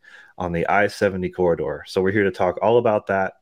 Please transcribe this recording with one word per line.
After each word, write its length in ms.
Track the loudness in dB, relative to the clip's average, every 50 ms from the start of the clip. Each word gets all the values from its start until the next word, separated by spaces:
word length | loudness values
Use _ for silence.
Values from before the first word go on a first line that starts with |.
| _ -20 -20 -20 -20 -16 _
on 160 | -8 -6 -4 -2
the 140 | -2 0
I 200 | 0 2 2 2
seventy 420 | 0 0 0 0 0 0 -2 -4 -4
corridor. 540 | -2 0 0 0 0 0 -2 -4 -6 -8 -10
So 160 | -4 -2 0
we're 120 | 0 2 2
here 100 | 2 0
to 80 | 0
talk 260 | 0 0 0 -2 0 0 2
all 160 | 2 4 4
about 280 | 4 2 0 0 0
that 260 | -2 -2 -2 -2 -4 -6 _